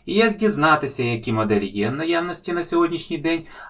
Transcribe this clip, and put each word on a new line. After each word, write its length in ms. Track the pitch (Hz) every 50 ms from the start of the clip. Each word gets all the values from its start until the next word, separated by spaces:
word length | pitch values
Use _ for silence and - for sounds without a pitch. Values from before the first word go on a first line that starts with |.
| -
і 80 | - 175
як 220 | 208 226 220 214
дізнатися, 680 | - 220 208 - 143 151 156 156 151 143 131 - - 123
які 300 | 120 120 113 113 123 113
моделі 340 | 110 110 104 107 101 101
є 240 | 95 101 104 101 107
в 40 | 131
наявності 580 | - - 165 - 339 339 359 339 339 - - 349
на 120 | 349 339
сьогоднішній 540 | - - 339 339 330 339 320 - - 170 151
день, 240 | 143 160 165 165 160 - - - - -